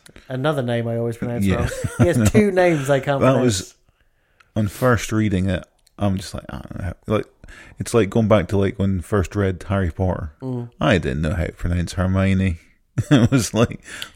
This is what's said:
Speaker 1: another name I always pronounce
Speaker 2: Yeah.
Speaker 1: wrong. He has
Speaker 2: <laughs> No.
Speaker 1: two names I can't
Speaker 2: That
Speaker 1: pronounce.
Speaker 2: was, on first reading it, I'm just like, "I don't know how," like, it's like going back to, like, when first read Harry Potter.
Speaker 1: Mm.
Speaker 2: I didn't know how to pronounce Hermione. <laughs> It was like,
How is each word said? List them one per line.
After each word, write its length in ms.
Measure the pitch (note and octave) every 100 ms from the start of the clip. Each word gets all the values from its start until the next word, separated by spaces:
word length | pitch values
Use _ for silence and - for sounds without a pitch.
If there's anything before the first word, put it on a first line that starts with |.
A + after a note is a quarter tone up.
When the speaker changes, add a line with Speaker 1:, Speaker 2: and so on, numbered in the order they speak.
| - - -
Speaker 1:
another 340 | C3 C#3+ D3
name 240 | A#2+ A#2 A#2
I 80 | A#2
always 200 | A#2 A2+
pronounce 280 | A#2+ A#2+
Speaker 2:
Yeah. 120 | G2 A#2+
Speaker 1:
wrong. 120 | A2+ - - -
He 80 | F3
has 100 | C3+
Speaker 2:
<laughs> 0 |
No. 60 |
Speaker 1:
two 260 | G#2+ G#3+ G#3
names 360 | F#3 F3+ D#3 C3+
I 120 | C#3
can't 200 | C#3+ C#3
Speaker 2:
That 120 | B2+
Speaker 1:
pronounce. 80 | C3
Speaker 2:
was, 300 | B2 F#2+ - _ _ _ _ _ _ _ _ A#2
on 120 | G#2
first 420 | - B2+ A2+ -
reading 360 | A2 G#2+ F#2 F#2+
it, 140 | F2 D#2 _ _ -
I'm 180 | G2+ F#2
just 160 | -
like, 120 | - -
"I 100 | -
don't 200 | - -
know 60 |
how," 100 | F2 - -
like, 180 | G#2 - _ - - - -
it's 160 | -
like 160 | A#2 F#2+
going 180 | A#2 G#2+
back 200 | G#2+ E2+
to, 80 | G2
like, 220 | G2 -
when 220 | G2 F#2+
first 340 | - G#2 E2+
read 300 | G#2 F#2+ F2 -
Harry 220 | G2 F2+
Potter. 420 | - F#2 - D#2 -
Speaker 1:
Mm. 300 | C3 B2+ A#2+ -
Speaker 2:
I 180 | D3 F#2
didn't 240 | C#2 C2+
know 120 | D#2
how 100 | F2 -
to 60 |
pronounce 420 | - E2+ F2 E2+
Hermione. 640 | - F#2 F#2+ F#2+ F#2+ F#2+ E2+
<laughs> 60 | _ _ _ - -
It 200 | C#3+ -
was 240 | C#3 F3
like, 280 | G#2+ - - - - -